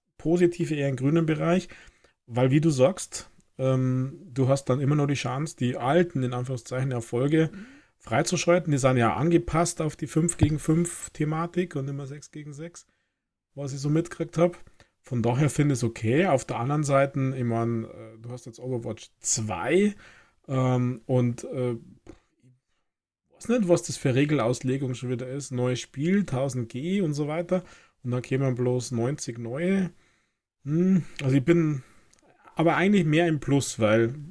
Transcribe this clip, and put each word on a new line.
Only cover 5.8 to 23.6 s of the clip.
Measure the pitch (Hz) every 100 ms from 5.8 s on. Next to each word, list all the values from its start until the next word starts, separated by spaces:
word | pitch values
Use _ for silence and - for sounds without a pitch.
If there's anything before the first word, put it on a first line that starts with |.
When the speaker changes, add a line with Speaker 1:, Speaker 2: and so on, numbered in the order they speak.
| 120 165 175 135
Speaker 1:
in | 127
Anführungszeichen, | 123 127 127 - 127 135
Erfolge | 123 113 120 139 160 160
Speaker 2:
Mhm. | - - - _ _
Speaker 1:
freizuschalten. | - 113 - 156 - 175 160
Die | 139
sind | 131 131
ja | 113
angepasst | 85 156 170 170 156 165 -
auf | 156 -
die | 147
fünf | 156 170 -
gegen | 151 151
fünf | - 160 170 - -
Thematik | - 151 156 170 175 180 143
und | 135
immer | 143 135
sechs | 147 -
gegen | 151 147
sechs, | 143 165 - - _ _ _ _ _ _
was | 139 139
ich | 139
so | 143
mitgekriegt | 156 165 - 160 -
hab. | 175 - - _ _ _
Von | - 120
daher | 117 120 147
finde | - 147
ich | 127
es |
okay. | 117 - 110 135 190
Auf | 147 -
der | 113
anderen | 123 151
Seite, | 143 139 139 139 131 135
ich |
mein, | 120 113 117 117
äh, | 113 - 110 113
du | 117
hast | 123 117
jetzt | 113
Overwatch | 127 123 113 107 - _
zwei, | - - 107 87 113 175 208 202 - - _ _ -
ähm, | 131 127 127 123 127 -
und, | 127 123 120
äh, | - 160 123
ich | 120 - - - - _ _ 127 127 _ _ _ _ _ _ _ _ -
weiß |
nicht, | 247